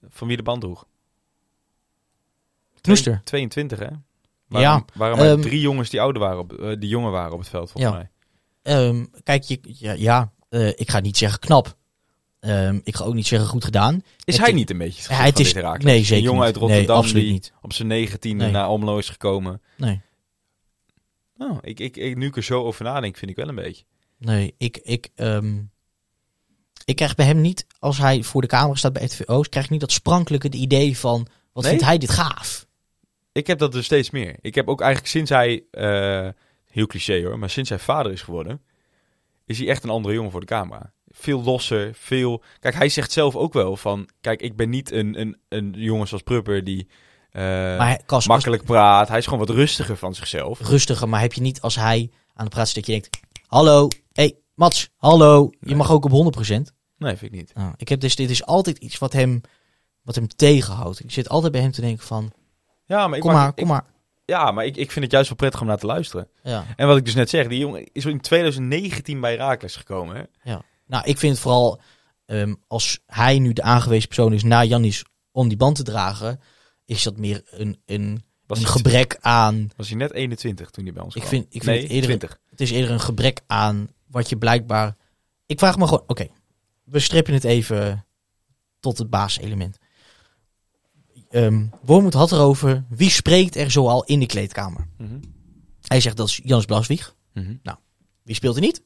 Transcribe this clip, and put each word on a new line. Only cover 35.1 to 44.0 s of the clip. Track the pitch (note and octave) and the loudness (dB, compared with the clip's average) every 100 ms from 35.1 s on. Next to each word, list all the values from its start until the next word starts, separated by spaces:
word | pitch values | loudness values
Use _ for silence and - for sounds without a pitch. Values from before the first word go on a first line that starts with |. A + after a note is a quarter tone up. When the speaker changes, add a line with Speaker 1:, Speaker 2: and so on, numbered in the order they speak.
Speaker 1:
sinds | D#3+ D3+ | -4 2
hij, | C#3 A#2+ A#2+ _ | 2 2 -2 _
eh, | - G#2+ G2+ G2 G2 F#2+ F#2+ _ _ _ | -6 -2 -2 -2 -2 -6 -12 _ _ _
heel | - G#2+ | -4 -4
cliché | - - F#2+ | -4 -4 -2
hoor, | F2 A#2 | -2 -6
maar | G2 | -8
sinds | - C3 | -6 -6
hij | G2 | -8
vader | - C#3+ A#2+ | -4 -2 -2
is | F#2 | -8
geworden, | - E2+ D#2+ C#3 _ _ _ _ _ _ _ _ | -10 -12 -10 -14 _ _ _ _ _ _ _ _
is | _ A2+ | _ -8
hij | B2+ | -4
echt | C3+ | -4
een | A#2+ | -2
andere | A2+ G#2 | -6 -2
jongen | A2 A2 | -4 -4
voor | F2+ | -10
de | F#2 | -6
camera. | A2+ F#2 G#1+ - _ _ | -6 -6 -12 -20 _ _
Veel | _ - C#3 | _ -6 -4
losser, | A#2+ B2+ - A2 G#2 | 0 -2 -2 -4 -4
veel... | A2 - C3 B2+ A#2 _ _ | -10 -4 -2 -2 -4 _ _
Kijk, | B2 | -6
hij | B2 C#3+ | 0 0
zegt | D3 C3 | 0 -4
zelf | - D3 B2+ | 0 0 0
ook | D#3+ | -2
wel | C#3+ F#2+ F#2+ | 0 -2 -2
van, | G#2 G2+ | -4 -6